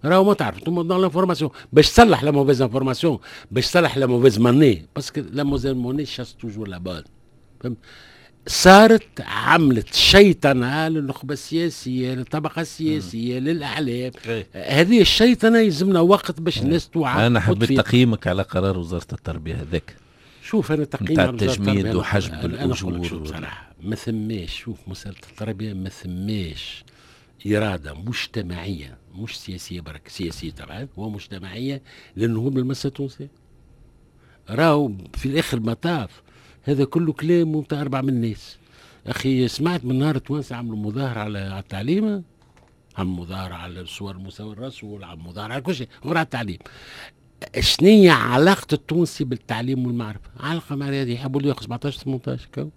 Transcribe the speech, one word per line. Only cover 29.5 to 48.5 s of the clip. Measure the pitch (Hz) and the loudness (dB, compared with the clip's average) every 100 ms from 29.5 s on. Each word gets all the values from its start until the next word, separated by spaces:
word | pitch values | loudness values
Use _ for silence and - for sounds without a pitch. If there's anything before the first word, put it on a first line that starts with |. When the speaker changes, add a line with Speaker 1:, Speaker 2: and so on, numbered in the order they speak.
| 90 - 87 | -14 -12 -14
Speaker 1:
برك، | 78 73 - | -14 -18 -18
سياسية | - 87 - 82 | -10 -8 -8 -12
طبعًا، | - 82 90 135 - | -14 -16 -14 -14 -12
ومجتمعية | 107 104 - 98 92 101 131 139 _ - - - | -10 -10 -14 -16 -14 -8 -8 -8 _ -20 -18 -4
للنهوض | 117 113 123 | -2 0 -2
بالمسألة | 131 127 135 143 | -2 -2 -4 -6
التونسية. | 135 139 - 143 _ _ _ _ - - _ _ _ _ _ - | -6 -10 -10 -18 _ _ _ _ -20 -20 _ _ _ _ _ -8
راهو | 110 165 147 139 98 87 | 0 2 4 0 -6 -12
في | - 131 | -8 -4
الآخر | 143 - 123 | -2 -2 -4
المطاف | 110 117 170 170 101 - _ _ _ _ | -4 -4 -4 -4 -6 -12 _ _ _ _
هذا | - 139 | -4 0
كله | 139 170 165 | 0 0 -2
كلام | 156 156 175 165 156 | -2 0 2 2 -2
ومتاع | 143 147 | -4 -6
أربع | 143 131 | -4 -4
من | 131 | -2
الناس. | 127 117 104 - - _ _ - _ - | -2 -2 -6 -14 -20 _ _ -20 _ -10
أخي، | 113 135 131 123 | -4 0 0 0
سمعت | - 156 175 | 0 -2 -2
من | 123 127 | -2 0
نهار | 147 139 | 0 -2
توانسة | - 147 135 120 | -4 -6 -6 -10
عملوا | 120 110 | -8 -6
مظاهرة | 104 107 135 113 | -6 -6 -6 -6
على، | 104 101 | -6 -6
على | 98 95 | -8 -10
التعليم، | 95 98 113 185 214 202 170 _ _ _ _ _ _ - | -10 -8 -2 0 0 -4 -10 _ _ _ _ _ _ -8
عملوا | 92 90 | -6 -6
مظاهرة | 85 92 92 | -10 -10 -12
على | 87 87 87 87 | -12 -16 -16 -16
صور | - 101 95 | -14 -14 -12
موسى | 95 - | -16 -16
والرسول، | 107 104 127 127 107 104 | -16 -14 -14 -14 -16 -16
عملوا | 90 82 | -16 -18
مظاهرة | 85 87 107 | -16 -14 -10
على | 131 | -8
كل | 135 | -6
شيء، | 156 123 - | -8 -8 -12
غير | 135 165 | -4 -2
على | |
التعليم. | 156 127 110 85 - - - - - _ _ _ - - | -2 -6 -8 -10 -14 -20 -20 -20 -20 _ _ _ -10 -2
شنية | - - 170 214 185 | -2 4 8 10 10
علاقة | 139 113 123 165 | 8 4 4 4